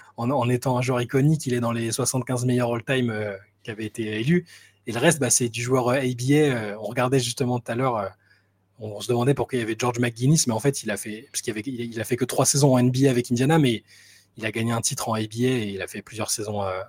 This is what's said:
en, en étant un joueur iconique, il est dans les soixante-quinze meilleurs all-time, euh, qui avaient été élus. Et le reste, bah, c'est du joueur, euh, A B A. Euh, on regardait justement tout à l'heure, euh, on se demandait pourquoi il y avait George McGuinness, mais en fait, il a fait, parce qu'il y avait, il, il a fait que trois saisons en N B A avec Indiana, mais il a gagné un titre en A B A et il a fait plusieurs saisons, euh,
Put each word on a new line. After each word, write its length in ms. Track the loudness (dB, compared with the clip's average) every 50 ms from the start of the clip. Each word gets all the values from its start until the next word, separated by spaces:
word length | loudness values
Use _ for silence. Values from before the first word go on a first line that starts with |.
| -20 -16 -10 -4
en, 120 | -2 0
en 200 | 0 0 2 2
étant 280 | 0 0 0 0 0 0
un 40 |
joueur 200 | 0 0 0 0
iconique, 440 | 0 0 2 4 4 4 4 2 0
il 80 | -2 -2
est 80 | 0
dans 100 | 0 0
les 220 | -2 -2 -2 -2 -2
soixante-quinze 520 | -2 -2 -2 -2 -2 -2 -2 -2 -2 0
meilleurs 280 | 2 2 2 2 0 -2
all-time, 360 | -2 -2 -2 -2 0 0 0
euh, 280 | -2 -2 -4 -6 -6 -10 -12 _ _ _ _
qui 80 | -12
avaient 140 | -10 -8 -8
été 340 | -8 -6 -6 -6 -4 -4 -2
élus. 260 | 0 2 2 2 0 -2 -10 -20 -20 -20 _ _ _ -8
Et 40 |
le 80 | -2 2
reste, 200 | 4 4 4 4
bah, 80 | 2 0
c'est 180 | 0 0 0 -2
du 140 | -4 -4
joueur, 260 | -4 0 0 2 2 2
euh, 60 | 0
A 100 | 0 0
B 280 | -2 -4 -2 0 2
A. 40 | 4
Euh, 400 | 4 4 4 2 0 -4 -6 -8 -8
on 20 | -8
regardait 360 | -6 -2 -2 0 2 2 2
justement 400 | 0 0 -2 -2 -2 0 -2 -2
tout 120 | -2 -4
à 40 | -4
l'heure, 200 | -2 0 0 0 0
euh, 120 | -2 -4 -8 _ _ _ _ _ _ _ _ _ _ _ _ -12
on 220 | -12 -10 -10 -6
se 80 | -2 0
demandait 260 | 0 2 2 2 2
pourquoi 220 | 0 0 -2 -2
il 60 | -2
y 20 | -2
avait 140 | -2 -2 -2
George 200 | -2 -2 0 0
McGuinness, 480 | 0 -2 -2 0 2 4 4 4 4 2
mais 60 | 0
en 60 | 0
fait, 240 | 2 0 0 0 -2
il 80 | -6
a 60 | -6 -6
fait, 320 | -6 -8 -10 -12 -12 -12
parce 100 | -10 -8
qu'il 140 | -6 -6 -6
y 20 | -6
avait, 60 | -6
il, 280 | -8 -8 -8 -8 -8 -6
il 80 | -8
a 20 | -6
fait 140 | -2 -2 -2
que 80 | -2
trois 200 | 0 0 0 2
saisons 280 | 2 4 4 4 6 6
en 40 | 6
N 140 | 6 4
B 140 | 4 4 4
A 40 | 4
avec 220 | 4 4 2 0
Indiana, 260 | 0 2 4 4 4 6
mais 260 | 4 4 2 0 -4 _ -20 -20 -20 -20 -20 -20 _ _ _ -8
il 80 | -8
a 60 | -6
gagné 220 | -4 -2 -2 0 0
un 80 | 0
titre 260 | -2 -2 -4 -4 -4 -4
en 60 | -2
A 80 | -2
B 220 | -4 -4 -2 0 0
A 40 | 0
et 220 | 0 0 -2 -4
il 120 | -6 -8
a 60 | -8 -8
fait 140 | -10 -12
plusieurs 280 | -12 -12 -10 -8 -6 -4
saisons, 320 | -4 -4 -4 -4 -4 -4
euh, 200 | -4 -4 -4 -6 -8